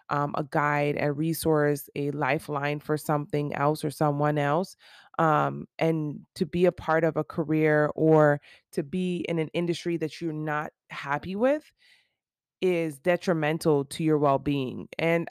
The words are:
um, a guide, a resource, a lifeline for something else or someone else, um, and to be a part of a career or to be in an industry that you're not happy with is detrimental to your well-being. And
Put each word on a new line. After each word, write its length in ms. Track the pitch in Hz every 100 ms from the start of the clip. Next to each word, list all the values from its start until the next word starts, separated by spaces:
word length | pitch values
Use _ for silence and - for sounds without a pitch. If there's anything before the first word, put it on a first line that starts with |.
| -
um, 240 | 143 143 -
a 80 | 151
guide, 500 | 160 147 147 147 143
a 140 | 147
resource, 800 | 143 160 160 160 151 147 147 -
a 160 | - 143
lifeline 680 | 143 135 151 - 147 143 147
for 160 | - 151
something 580 | - 147 147 147 147
else 300 | - 143 156
or 80 | 156
someone 460 | - 151 143 147 151
else, 400 | 143 156 190 - - - - -
um, 480 | 160 151 143 139 - -
and 440 | 160 160 151 - - -
to 100 | 170
be 200 | 175 180
a 60 |
part 320 | - - 160
of 140 | 160 156
a 80 | 151
career 640 | - 151 156 156 151 151
or 460 | - 160 156 151 147 - - _
to 120 | -
be 340 | 143 185 185 175 -
in 100 | 170
an 120 | 156
industry 480 | 170 175 165 175 170
that 240 | 156 -
you're 100 | 170
not 400 | 156 156 151 156 - -
happy 460 | - 143 147 170 190
with 340 | 254 302 - _ _ _ _ _ _ _ _ _
is 380 | 185 175 160 139
detrimental 840 | 180 175 - 160 151 160 165 147
to 180 | 139 -
your 160 | 156 151
well-being. 720 | 143 139 139 143 127 104 - -
And 300 | 165 170 -